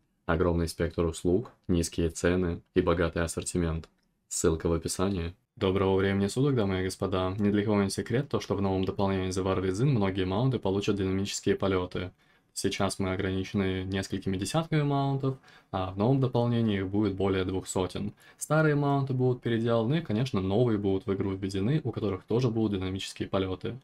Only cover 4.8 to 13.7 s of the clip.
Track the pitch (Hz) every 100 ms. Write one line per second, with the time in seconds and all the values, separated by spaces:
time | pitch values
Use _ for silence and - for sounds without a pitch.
4.8 | 80 - 95 92 82 - _ - 95 98
5.8 | 95 95 98 98 98 - 143 127 98 92
6.8 | 92 - 95 95 92 104 101 104 107 104
7.8 | 98 - 101 117 - 107 - 95 98 95
8.8 | 92 - 98 95 92 92 95 92 95 95
9.8 | 143 120 98 95 92 98 131 117 98 98
10.8 | 101 98 95 95 101 - 104 98 98 92
11.8 | 90 95 92 - _ _ _ - - -
12.8 | 98 - 95 92 95 95 95 104 95